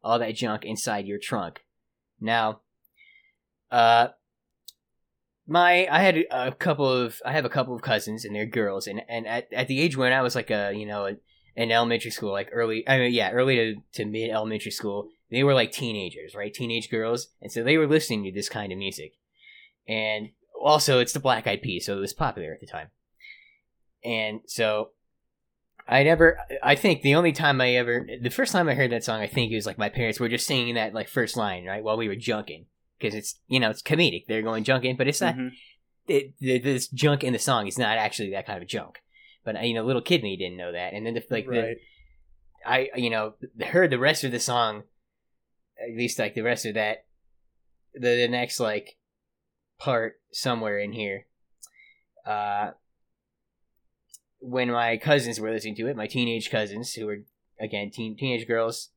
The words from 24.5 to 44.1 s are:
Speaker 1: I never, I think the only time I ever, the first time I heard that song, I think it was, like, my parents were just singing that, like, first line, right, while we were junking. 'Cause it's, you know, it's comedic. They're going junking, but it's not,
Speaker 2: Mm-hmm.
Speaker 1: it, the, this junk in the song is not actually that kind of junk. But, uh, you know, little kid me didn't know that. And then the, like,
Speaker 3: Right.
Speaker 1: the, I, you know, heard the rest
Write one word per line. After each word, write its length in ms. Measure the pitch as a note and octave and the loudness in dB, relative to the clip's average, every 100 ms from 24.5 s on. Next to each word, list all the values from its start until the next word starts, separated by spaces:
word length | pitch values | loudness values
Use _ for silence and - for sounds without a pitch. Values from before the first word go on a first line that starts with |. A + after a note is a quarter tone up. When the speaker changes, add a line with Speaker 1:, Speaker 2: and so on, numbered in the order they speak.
| - A2 G#2+ A2 _ _ _ _ _ _ _ _ - - | 0 2 2 -4 _ _ _ _ _ _ _ _ -20 2
Speaker 1:
I 160 | B2+ | 4
never, 340 | C#3+ E3 D#3+ E3+ - - | 6 8 8 6 -8 -2
I 140 | C#3+ | 4
think 260 | C#3+ G#3 D3+ | 6 6 4
the 140 | C#3 | 6
only 160 | D3 E3+ | 6 4
time 280 | C#3+ D3+ C3+ | 2 2 4
I 140 | B2 | 4
ever, 320 | B2 A#2+ A#2+ - B2 | 2 2 -2 -4 -6
the 80 | A#2+ | -4
first 220 | - C4 | -2 2
time 180 | F#3 E3 | 2 2
I 60 | |
heard 160 | B2+ B2+ | 4 2
that 120 | A#2 | 2
song, 160 | - A2 | -2 -4
I 60 | G#2 | -2
think 240 | C3+ A2+ | 0 0
it 40 | |
was, 100 | A2 | -2
like, 140 | G#2 F#2 | -4 -2
my 100 | G#2 | -2
parents 300 | - A#2 G#2 | 0 -2 0
were 100 | A#2 | -2
just 160 | B2 | 0
singing 300 | - C3+ A#2+ | 0 0 0
that, 180 | A#2 A2 | -2 -2
like, 160 | A2 G2+ | -4 -4
first 260 | C#3 A2 | -2 -2
line, 300 | B2 G#2 F2+ | -2 -2 -4
right, 180 | F2+ G2+ | -6 -6
while 140 | A2 A2 | -2 -2
we 100 | A2 | -2
were 80 | |
junking. 500 | G2 A#2+ G#2+ G#2 D#2 E2+ _ _ _ | -4 -2 -4 -4 -16 -20 _ _ _
'Cause 120 | A2+ | -6
it's, 260 | G#2+ - - _ | -4 -10 -12 _
you 140 | C3 | 2
know, 80 | A2+ | 2
it's 120 | G#2+ | -2
comedic. 440 | - D#3 D#3+ F2 - | -2 2 2 0 -4
They're 140 | A2 | -4
going 240 | A2 A2+ | -2 -2
junking, 320 | G#2+ C3 B2+ B2+ | 0 0 0 0
but 100 | C3 | 0
it's 140 | C#3 | 2
not, 120 | F3+ | -2
Speaker 2:
Mm-hmm. 140 | C3 B2+ - - _ _ _ - | -2 -8 -10 -20 _ _ _ 0
Speaker 1:
it, 280 | C#3+ C#3 - | 0 0 -6
the, 200 | C3 B2+ | 0 0
this 300 | C3 B2+ - | 2 -2 -2
junk 340 | B2+ D3 C#3+ | 2 2 4
in 80 | C3 | 0
the 80 | A#2+ | 0
song 260 | - A#2+ | 0 0
is 120 | G#2 B2+ | 0 -2
not 200 | A2+ A2+ | 0 2
actually 340 | G#2+ - G2+ | 0 -2 -6
that 140 | G2 | -6
kind 160 | - G2 | -6 -10
of 60 | F2 | -6
junk. 300 | G#2+ - - _ _ - _ | -8 -8 -18 _ _ -20 _
But, 100 | - | -8
uh, 60 | G#2 | -2
you 120 | A#2 | -2
know, 120 | A2+ | 0
little 160 | A2+ B2 | 0 0
kid 200 | - E3+ | 2 0
me 140 | G#2+ | 0
didn't 220 | F#2 F2+ F2+ | -6 -6 -6
know 160 | F2 | -8
that. 180 | F2 F2+ | -6 -6
And 140 | G2 | -6
then 80 | A#2 | -6
the, 100 | A#2 - | -6 -4
like, 180 | A2+ C3 | -6 -2
Speaker 3:
Right. 300 | A#2 A2+ A#2 _ _ - _ _ _ _ _ | -2 -2 -8 _ _ -20 _ _ _ _ _
Speaker 1:
the, 40 | A2 | 0
I, 200 | C3 C3 B2+ | 0 0 -2
you 120 | A#2+ | -2
know, 260 | A2 G#2+ - - - - | -2 -4 -8 -18 -10 2
heard 220 | E3+ F3 | 4 4
the 100 | C3 | 4
rest 260 | C3+ | 2